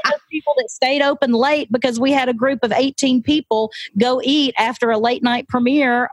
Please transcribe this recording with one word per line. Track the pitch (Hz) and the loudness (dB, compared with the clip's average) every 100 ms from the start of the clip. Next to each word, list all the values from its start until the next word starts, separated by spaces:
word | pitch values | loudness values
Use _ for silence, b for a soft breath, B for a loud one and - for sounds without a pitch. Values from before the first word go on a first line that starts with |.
know | 311 294 - | -2 -2 -6
people | 311 294 285 | -6 -2 -2
that | 226 | -4
stayed | - 262 285 | -2 0 2
open | 277 285 269 | 0 0 0
late | 233 269 302 262 | 2 2 0 -2
because | 240 262 233 | -2 -2 0
we | 269 | 0
had | 277 254 | 2 0
a | |
group | 233 262 269 | -2 -2 0
of | 233 | -2
eighteen | - 269 - 269 254 | 0 -2 -2 0 0
people | 226 302 - 220 220 B B 196 | 0 -2 0 -2 -2 B B 0
go | 240 254 | 0 0
eat | - 302 277 - | 0 0 0 0
after | 226 254 233 | -2 -2 0
a | 220 | 0
late | 233 254 | 0 0
night | 240 240 - | 0 -2 -2
premiere | 254 247 294 269 240 247 | 0 2 2 2 0 -2